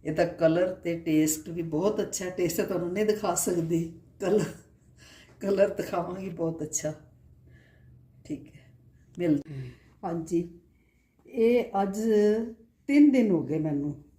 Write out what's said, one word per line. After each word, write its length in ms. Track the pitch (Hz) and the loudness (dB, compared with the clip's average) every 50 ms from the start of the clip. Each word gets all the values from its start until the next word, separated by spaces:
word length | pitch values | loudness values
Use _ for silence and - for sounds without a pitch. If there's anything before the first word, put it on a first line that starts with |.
| _ | _
ਇਹਦਾ 180 | 147 156 165 175 | -6 -2 0 0
ਕਲਰ 500 | 170 - - 170 160 160 175 180 185 185 | -2 0 2 2 2 4 4 2 0 -2
ਤੇ 240 | - - 170 170 170 | -4 -6 -6 -6 -4
ਟੇਸਟ 500 | 165 170 156 151 156 156 151 - - - | -2 2 4 4 4 4 0 -4 -6 -10
ਵੀ 140 | 165 175 170 | -8 -8 -6
ਬਹੁਤ 380 | 165 156 151 180 208 214 220 | -4 -4 -2 0 0 0 -2
ਅੱਛਾ 240 | 196 - - - 190 | -4 -4 -6 -8 -8
ਹੈ। 60 | 180 | -6
ਟੇਸਟ 260 | 185 - 180 165 - | -4 -2 -2 -2 -2
ਤਾਂ 100 | - 196 | -2 -4
ਤੁਹਾਨੂੰ 260 | - 190 175 170 175 180 | -2 -2 -4 -4 -4 -2
ਨਹੀਂ 120 | 202 214 | -2 0
ਦਿਖਾ 300 | 214 208 208 - 190 175 | 0 0 0 0 -2 -2
ਸਕਦੀ, 580 | 175 - - 180 170 165 165 175 165 170 165 - - - - _ _ | -2 -2 -2 0 -2 -2 0 0 -2 -2 -4 -8 -16 -20 -20 _ _
ਕਲਰ, 240 | 202 180 196 214 165 - - - - _ _ _ _ _ _ _ - - - - - _ - _ | -2 2 2 2 0 -2 -8 -16 -20 _ _ _ _ _ _ _ -20 -20 -20 -20 -20 _ -18 _
ਕਲਰ 280 | - 196 202 185 196 196 | -2 -2 2 4 2 2
ਦਿਖਾਵਾਂਗੀ 600 | - - 165 - - 180 170 170 180 190 190 190 | 2 -6 -8 -4 -4 -6 -6 -6 -8 -10 -10 -10
ਬਹੁਤ 340 | 165 165 165 160 160 - 151 | -6 -4 -4 -4 -4 -6 -8
ਅੱਛਾ। 320 | 151 - - - 180 151 - - - _ _ _ - - _ _ - - - _ _ _ _ _ - - - - _ _ - _ | -6 -6 -6 -6 -6 -8 -8 -16 -20 _ _ _ -20 -20 _ _ -20 -20 -20 _ _ _ _ _ -20 -20 -20 -20 _ _ -20 _
ਠੀਕ 220 | - 151 135 - | -10 -10 -10 -10
ਹੈ, 140 | - - - - - - _ _ - _ _ _ _ _ - | -18 -20 -20 -20 -20 -20 _ _ -20 _ _ _ _ _ -4
ਮਿਲਦੇ 360 | 175 170 151 143 143 - 147 | 0 2 2 2 0 -6 -12
ਹਾਂ। 100 | 135 131 123 - - _ _ _ _ - | -12 -12 -14 -16 -20 _ _ _ _ -8
ਹਾਂਜੀ, 440 | 185 170 170 156 - 185 170 175 175 - - _ _ _ _ _ _ _ _ _ _ _ _ _ | -6 -6 -6 -6 -2 -2 -2 -2 -2 -10 -20 _ _ _ _ _ _ _ _ _ _ _ _ _
ਇਹ 380 | - - 247 220 226 240 247 233 240 - 196 196 | -10 -2 2 2 4 4 2 0 0 -2 -2 -2
ਅੱਜ 180 | 196 196 214 220 226 214 208 208 208 214 220 233 240 - _ - _ _ _ _ | 0 -2 -2 0 2 4 4 6 4 4 2 -2 -6 -10 _ -20 _ _ _ _
ਤਿੰਨ 240 | - 277 294 294 294 | 2 6 8 8 8
ਦਿਨ 200 | 254 262 233 208 | 8 6 4 4
ਹੋ 120 | 185 160 139 | 2 0 0
ਗਏ 160 | 131 151 160 | -2 -2 -2
ਮੈਨੂੰ 460 | 151 156 147 143 143 147 143 - - - _ | -2 -2 -2 -2 -2 -4 -6 -8 -14 -20 _